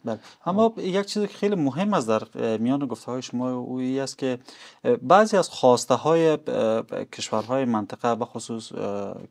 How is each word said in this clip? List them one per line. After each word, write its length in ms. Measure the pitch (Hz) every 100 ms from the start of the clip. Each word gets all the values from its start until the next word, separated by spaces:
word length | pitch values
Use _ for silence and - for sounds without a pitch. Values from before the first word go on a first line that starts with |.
| -
بله. 140 | 110 - - -
اما 280 | 202 226 226
یک 280 | 185 185 196
چیزی 220 | 214 202
که 60 |
خیلی 220 | - 208 196
مهم 380 | 143 127 208
است 140 | 190 113
در، 160 | 110 113 -
اه، 220 | 117 110
میان 280 | 117 139 139
گفته 260 | 120 -
های 100 | 127
شما 300 | 123 123 127
او 280 | 127 123 127
این 220 | 127 131
است 160 | 135 -
که، 220 | 131 123 - - - -
اه، 120 | 127 123
بعضی 420 | 127 190 214 196
از 120 | 165
خواسته 460 | - 131 120 - 123
های، 340 | 147 165 160
اه، 80 | 151 - 113 113 113 113 92 -
کشورهای 540 | - - 110 107 135 127
منطقه 500 | 110 101 - 120 113
به 100 | 120
خصوص، 460 | 117 - 113 110
اه، 420 | - 104 101 98 95 98